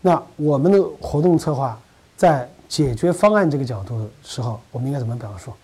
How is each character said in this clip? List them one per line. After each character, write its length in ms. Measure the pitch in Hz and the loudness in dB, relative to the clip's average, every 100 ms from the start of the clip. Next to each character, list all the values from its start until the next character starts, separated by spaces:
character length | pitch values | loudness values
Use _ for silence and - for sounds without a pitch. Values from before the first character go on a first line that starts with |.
那 220 | 185 170 - - | 2 0 -2 -4
我 200 | 151 139 | 0 2
们 140 | 156 | 4
的 100 | 196 185 - | 4 2 -4
活 200 | - 147 | -6 0
动 160 | 165 165 | 4 2
策 160 | - | 2
划 260 | 139 135 110 _ _ _ _ | -4 -4 -6 _ _ _ _
在 320 | 180 143 123 - - | 2 2 -2 -14 -12
解 260 | - 147 | -2 -2
决 180 | 113 170 | 0 -2
方 220 | 175 208 | 2 2
案 160 | 208 180 | 4 2
这 80 | 143 | 0
个 60 | |
角 180 | 131 113 | -4 -6
度 160 | 95 117 | -8 -8
的 80 | 107 - | -8 -12
时 180 | - - | -16 -8
候， 200 | 120 110 - | -6 -6 -10
我 80 | 123 | -8
们 80 | 131 | -6
应 60 | |
该 80 | 139 | -4
怎 60 | 117 | -6
么 120 | 117 | -8
表 180 | 113 95 | -10 -14
述？ 160 | - - | -16 -18